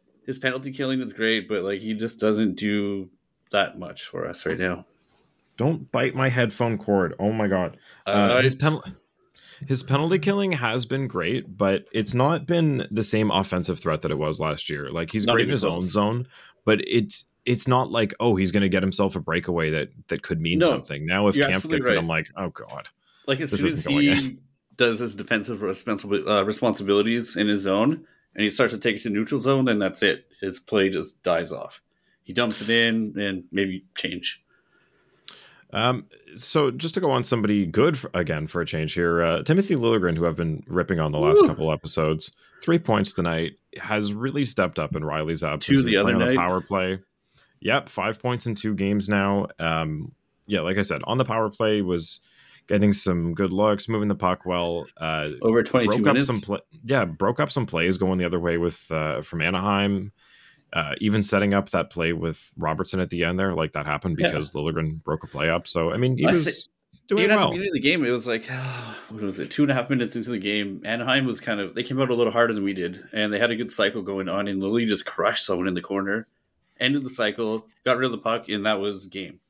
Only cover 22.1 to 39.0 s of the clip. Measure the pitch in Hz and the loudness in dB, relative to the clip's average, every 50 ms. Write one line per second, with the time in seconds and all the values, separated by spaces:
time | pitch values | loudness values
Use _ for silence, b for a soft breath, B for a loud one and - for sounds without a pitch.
22.1 | 80 80 80 - - 92 92 82 - - - - - 69 - - _ b b b | -2 -2 -4 -6 -8 -8 -8 -8 -8 -10 -14 -14 -12 -14 -14 -16 _ b b b
23.1 | b b b 135 135 131 - - - - 143 165 151 127 - - 285 294 143 143 | b b b -4 -2 -2 -2 -2 -2 0 0 0 -2 -2 -2 0 2 4 4 4
24.1 | 143 143 - 254 226 - _ _ _ _ _ _ - - 123 117 113 107 120 113 | 4 2 0 -2 -6 -10 _ _ _ _ _ _ -2 0 2 2 2 0 -4 -6
25.1 | 104 101 95 - 117 107 101 123 113 98 104 92 95 - - 120 107 98 104 101 | -6 -8 -4 -2 -2 -2 -2 -4 -6 -4 -4 -4 -4 -4 -2 -4 -4 -4 -2 -2
26.1 | 101 87 - - 107 101 98 107 107 - 123 113 101 - 101 98 101 104 104 113 | -2 0 2 2 2 4 4 2 0 2 2 0 0 0 2 2 4 4 4 2
27.1 | 117 120 113 - - - 104 104 104 98 98 95 95 104 117 147 165 160 b b | 0 0 -2 -4 -2 0 0 2 2 0 2 2 2 4 4 2 2 0 b b
28.1 | b b b b b - 107 101 - - 123 107 117 104 - 120 101 - - 113 | b b b b b -2 0 0 2 2 2 2 0 -2 -2 -2 -2 -2 -4 -4
29.1 | 101 107 110 - 147 131 - 135 139 135 131 123 110 104 98 92 - - 107 95 | -2 -2 -2 0 -2 0 2 2 4 4 4 2 2 2 0 0 0 2 2 2
30.1 | - - - _ _ - 98 95 90 - - - 110 101 95 95 95 80 80 - | 0 0 -6 _ _ -8 -8 -6 -6 -8 -6 0 2 2 2 2 2 -2 -4 -6
31.1 | - _ - 90 85 82 76 73 71 - - - - - _ _ _ _ _ _ | -8 _ -2 0 0 0 0 -4 -8 -10 -10 -14 -16 -20 _ _ _ _ _ _
32.1 | _ _ - - 92 117 120 110 107 - 107 107 117 117 117 117 110 113 110 104 | _ _ -14 -6 0 0 0 0 0 -4 -2 2 2 4 4 2 2 0 -2 -4
33.1 | 98 98 101 98 95 90 87 - 85 98 98 95 92 92 _ _ - - - 87 | -4 -4 -4 -4 -4 -6 -8 -4 -2 -2 0 0 -2 -8 _ _ -12 -8 -8 -6
34.1 | 87 87 - - - _ _ B B B B B B B B B B B B B | -6 -6 -8 -10 -10 _ _ B B B B B B B B B B B B B
35.1 | B B B B B B B B B B B B - 107 113 127 127 113 - _ | B B B B B B B B B B B B -2 0 2 2 2 0 -6 _
36.1 | - - _ - - 120 - - - 156 143 131 120 139 156 165 - 190 175 143 | -20 -20 _ -20 -16 -12 -8 0 2 2 2 2 0 -2 -6 -4 -2 0 0 2
37.1 | 131 123 120 - 127 117 104 104 107 104 95 82 - 104 139 175 151 127 - - | 2 2 2 0 0 0 2 2 2 2 2 2 4 4 4 4 2 0 -6 -4
38.1 | - 90 85 76 80 76 78 - - 87 82 - - 80 78 76 - 87 | -2 -2 0 0 -2 -4 -4 -4 -4 -4 -4 -2 -2 -4 -4 -2 0 0